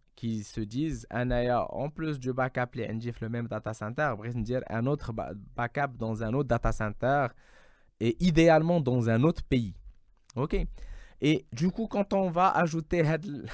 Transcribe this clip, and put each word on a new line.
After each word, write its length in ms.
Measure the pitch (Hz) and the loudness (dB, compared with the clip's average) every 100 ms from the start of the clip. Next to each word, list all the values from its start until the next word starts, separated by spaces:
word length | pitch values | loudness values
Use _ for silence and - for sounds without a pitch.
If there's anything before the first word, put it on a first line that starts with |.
| _ - | _ -8
qui 260 | 117 110 | -4 -4
se 180 | 101 - | -4 -6
disent, 460 | 107 120 160 123 110 | -6 -4 -4 -4 -6
Anaya, 600 | 117 123 120 120 120 - | -4 0 0 2 0 0
en 160 | - 139 | -4 -6
plus 280 | 151 160 143 | -6 -6 -4
du 140 | 127 | -4
backup, 420 | 127 127 - 123 | -2 -2 -2 -4
les 120 | - 104 | -4 -6
عندي 240 | 110 120 | -4 -6
في 120 | 117 | -6
le 40 | 113 | -6
même 180 | 120 117 | -4 -4
data 260 | 107 107 | -6 -6
center, 440 | 110 107 123 151 107 | -6 -6 -2 -2 -2
بغيت 200 | 110 120 | -4 -4
ندير 260 | 110 127 - | -2 -2 -2
un 160 | 113 123 | -2 0
autre 260 | 147 - | 0 -4
ba-, 200 | 110 71 101 - - | -6 -8 -10 -12 -6
backup 400 | 120 - 143 120 | -6 -4 -4 -4
dans 280 | 113 110 | -4 -4
un 100 | 110 | -2
autre 140 | 127 139 | 0 2
data 240 | 117 120 | 2 2
center 540 | 110 107 101 120 143 127 - - - - _ _ _ | 0 -2 -2 0 2 0 -4 -18 -20 -20 _ _ _
et 160 | 117 - | -2 2
idéalement 640 | 180 160 165 156 160 175 | 4 8 8 8 6 2
dans 280 | 127 127 113 | 2 2 4
un 140 | 113 | 4
autre 220 | 147 170 | 4 2
pays. 300 | - 131 107 - - - - _ - | 0 0 0 -6 -16 -20 -20 _ -10
Ok ? 220 | 123 147 196 - - - - - - | -4 -2 0 -2 -6 -14 -14 -16 -2
Et 260 | 147 156 - | 2 2 -2
du 180 | 117 175 | -2 0
coup, 180 | - 220 | 0 -2
quand 240 | 208 196 | -2 0
on 180 | 196 190 | 0 2
va 180 | 170 185 | 2 4
ajouter 500 | - 170 160 151 175 | 4 2 0 -2 2
had 240 | 151 160 | 2 0
l-, 220 | 170 143 - | -4 -10 -10